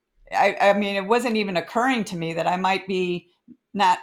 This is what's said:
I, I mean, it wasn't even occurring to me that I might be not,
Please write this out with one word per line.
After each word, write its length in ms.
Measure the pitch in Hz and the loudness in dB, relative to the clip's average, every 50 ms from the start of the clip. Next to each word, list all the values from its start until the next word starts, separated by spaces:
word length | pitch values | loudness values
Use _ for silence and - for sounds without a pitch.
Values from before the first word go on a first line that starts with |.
| _ _ _ _ _ - | _ _ _ _ _ -4
I, 240 | - 104 175 202 190 - | 0 2 2 2 2 2
I 120 | - 202 196 | 4 4 4
mean, 220 | 202 208 202 202 | 4 0 -2 -2
it 100 | 196 190 | -2 0
wasn't 300 | 190 233 240 233 254 220 | 0 0 0 0 0 0
even 200 | 214 208 190 185 | 0 -2 -2 -2
occurring 480 | 165 165 - - 233 240 269 262 233 190 | -4 -4 -4 -2 0 0 0 0 0 -2
to 120 | - 185 | -4 -6
me 180 | 165 165 165 165 | -6 -6 -6 -4
that 120 | 165 165 170 | -2 -2 -2
I 80 | 180 | 0
might 300 | 180 190 185 196 185 185 | 0 0 0 0 -2 -2
be 420 | - 190 185 180 175 175 175 - _ _ _ _ - - _ _ _ - | -4 -2 -2 -2 -2 -2 -6 -8 _ _ _ _ -20 -20 _ _ _ -2
not, 240 | 196 202 185 180 - | 2 2 2 2 2